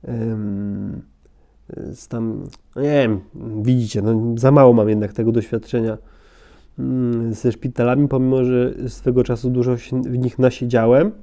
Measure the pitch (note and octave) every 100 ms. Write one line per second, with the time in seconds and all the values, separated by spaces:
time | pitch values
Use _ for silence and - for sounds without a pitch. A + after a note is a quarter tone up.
0 | - A#2+ A2+ A2 G#2 G2 G2+ G2+ G2+ -
1 | - _ _ _ _ _ _ - - A#2
2 | - A#2+ A2+ A2 F#2+ - _ - C#3+ D3
3 | B2 G#2 - - A#2 G#2+ A2 B2+ A2+ A2
4 | G#2 A2+ A2+ A2+ C3 C#3+ C3 A#2 G#2+ G#2+
5 | G#2 G#2 A2+ A2+ A2 A2+ - A#2+ A2+ A2
6 | - - - - - - - - C3 B2+
7 | B2 A#2 A#2 A2 B2 A2 C3 B2 A#2+ C3
8 | C#3+ C3+ C3 C3 B2+ B2 B2 - B2+ -
9 | - B2 B2 A#2 B2 B2 B2 B2 - B2
10 | B2+ B2 B2+ - B2+ B2 B2 A#2+ A2+ B2+
11 | F3+ G#3+